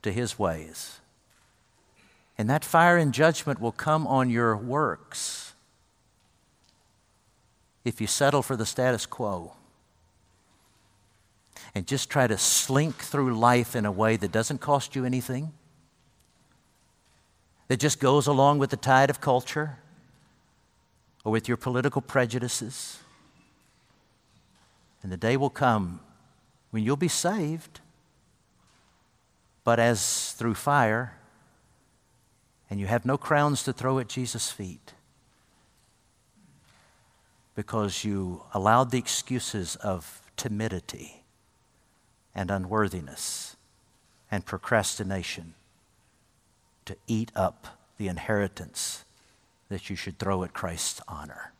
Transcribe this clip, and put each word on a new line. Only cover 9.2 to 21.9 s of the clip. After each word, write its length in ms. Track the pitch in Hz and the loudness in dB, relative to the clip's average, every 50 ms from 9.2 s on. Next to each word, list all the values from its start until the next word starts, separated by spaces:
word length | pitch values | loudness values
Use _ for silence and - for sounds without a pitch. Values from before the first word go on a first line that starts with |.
| 120 104 95 87 82 82 - - _ _ _ _ _ _ _ _ _ _ _ _ _ _ _ _ _ _ _ _ _ _ _ _ _ _ _ _ _ _ _ _ _ _ _ _ _ _ _ - - - _ | -4 -4 -4 -6 -8 -14 -18 -20 _ _ _ _ _ _ _ _ _ _ _ _ _ _ _ _ _ _ _ _ _ _ _ _ _ _ _ _ _ _ _ _ _ _ _ _ _ _ _ -20 -20 -8 _
and 120 | 101 87 | -8 -4
just 220 | - 139 135 - - | -2 -4 -4 -4 0
try 180 | - 147 127 | 2 2 2
to 120 | 113 107 92 | 2 2 2
slink 580 | - - - - - - 131 139 151 160 147 | 2 2 2 2 2 2 2 2 2 0 -4
through 420 | - - - - 143 135 127 120 110 | -8 -10 -4 -2 0 2 2 2 6
life 380 | 117 120 123 123 120 - - | 6 6 6 6 2 0 -2
in 80 | 123 104 | -2 -2
a 80 | 104 | -2
way 240 | 98 95 110 110 113 | 0 2 4 4 4
that 160 | 110 101 95 | 2 0 0
doesn't 300 | - 110 113 - 147 127 | 0 0 0 0 -4 -6
cost 340 | - 147 143 139 - - - | 0 0 0 0 0 -4 -6
you 80 | 139 127 | -4 -2
anything, 480 | 123 127 127 123 - 131 127 151 156 - _ _ _ _ _ _ _ _ _ _ _ _ _ _ _ _ _ _ _ _ _ _ _ _ _ _ _ _ _ _ _ _ _ _ _ _ _ _ _ _ _ _ - | -2 -2 -2 -4 -4 -6 -6 -6 -10 -12 _ _ _ _ _ _ _ _ _ _ _ _ _ _ _ _ _ _ _ _ _ _ _ _ _ _ _ _ _ _ _ _ _ _ _ _ _ _ _ _ _ _ -2
that 80 | 131 | 0
just 240 | 110 139 147 - - | 2 2 0 2 4
goes 260 | 139 131 139 147 - | 4 6 6 6 4
along 320 | 143 147 131 139 143 147 143 | 4 4 6 6 6 6 4
with 120 | 139 131 | 2 0
the 60 | - 107 | -2 -4
tide 320 | - 139 131 131 139 139 | 4 6 6 6 6 6
of 100 | 139 - | 2 0
culture 560 | - 143 123 127 127 - - 151 151 147 135 - - - - - _ _ _ _ _ _ _ _ _ _ _ _ _ _ _ _ _ _ _ _ _ _ _ _ _ | 2 2 2 2 0 -2 -6 -6 -6 -6 -10 -14 -20 -20 -20 -20 _ _ _ _ _ _ _ _ _ _ _ _ _ _ _ _ _ _ _ _ _ _ _ _ _
or 60 | 110 | 0
with 140 | 110 113 - | 0 0 0
your 120 | - 120 - | 0 -4 -2
political 420 | - 127 120 127 127 143 | -2 -2 -2 0 0 0